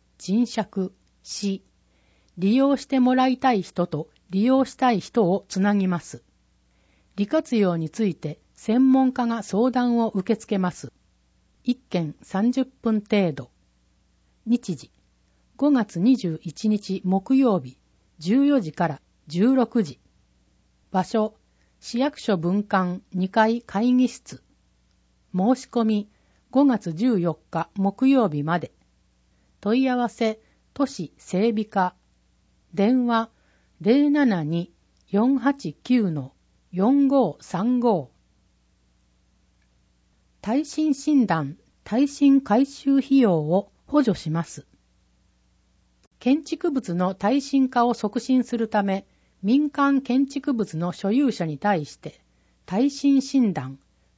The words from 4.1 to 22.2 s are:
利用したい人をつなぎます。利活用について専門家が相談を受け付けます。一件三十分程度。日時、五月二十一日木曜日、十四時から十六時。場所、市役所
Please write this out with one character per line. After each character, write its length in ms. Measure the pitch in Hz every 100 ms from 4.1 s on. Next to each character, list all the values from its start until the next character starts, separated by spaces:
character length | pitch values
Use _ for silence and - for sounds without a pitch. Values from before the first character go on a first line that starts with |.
| _ _
利 160 | 190 233
用 180 | 262
し 120 | 262 -
た 160 | 254
い 80 | 214
人 260 | - 240 175
を 200 | 190 -
つ 120 | 185
な 140 | 202
ぎ 140 | 202 185
ま 120 | 175
す。 240 | - - _ _ _ _ _ _ _ _ _ -
利 120 | 202
活 280 | 320 311 233
用 220 | 190 170
に 120 | 156
つ 160 | - 208
い 80 |
て 260 | 160 156 160 _
専 380 | _ - 233 262
門 200 | 262 262
家 120 | 254 233
が 160 | 226
相 300 | - 196 254
談 260 | 247 247 233
を 100 | 226
受 260 | 196 185 214
け 40 |
付 160 | - 202
け 20 |
ま 120 | 180
す。 220 | - 131 - _ _ _ _ _ _
一 120 | - 247
件 400 | _ 185 156 -
三 300 | - 190 233
十 140 | 254 262
分 340 | _ 226 214
程 320 | 208 208 180
度。 160 | 139 123 _ _ _ _ _ _ _ _ _ 220
日 300 | 240 - 156
時、 160 | - _ _ _ _ _ _ -
五 140 | 285
月 280 | 269 208 170
二 160 | 214 240
十 220 | 175 156
一 260 | 165 - 220
日 320 | 208 - 190 180
木 320 | 190 190 269
曜 220 | 254 185
日、 180 | 127 - _ _ _ _
十 260 | 160 254 285
四 140 | 277
時 120 | 160
か 160 | - 170
ら 140 | 139 _ _ -
十 280 | 165 233 262
六 260 | 226 240
時。 180 | 160 143 _ _ _ _ _ _ _ _ _
場 120 | 185
所、 320 | 180 226 214 - _ _ _ _
市 200 | - 233
役 200 | 285
所 180 | -